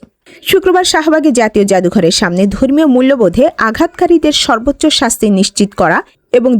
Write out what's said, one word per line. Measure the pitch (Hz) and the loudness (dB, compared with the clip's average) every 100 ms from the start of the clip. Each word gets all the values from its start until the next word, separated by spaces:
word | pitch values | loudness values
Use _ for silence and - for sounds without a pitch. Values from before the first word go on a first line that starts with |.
| - _ _ - | -12 _ _ -16
শুক্রবার | - 381 370 359 | -2 -2 0 0
শাহবাগে | 359 339 311 311 302 | 0 -2 0 0 2
জাতীয় | 240 214 214 | 0 0 0
জাদুঘরের | 196 185 180 208 165 - | 0 0 0 0 0 0
সামনে | 185 180 196 | -2 0 -2
ধর্মীয় | 196 262 285 320 | 0 0 2 2
মূল্যবোধে | 247 262 277 190 180 302 - 220 | 2 2 2 0 2 0 0 -4
আঘাতকারীদের | 226 330 - 349 330 302 285 | -2 -4 -2 0 2 0 -2
সর্বোচ্চ | - 233 254 277 311 - | -2 -2 -2 -2 0 0
শাস্তি | 226 - 214 | -2 -2 -2
নিশ্চিত | 190 196 - 202 | 0 -2 -2 -4
করা | - 175 208 - _ _ | -2 0 -2 -4 _ _
এবং | 247 240 | 0 2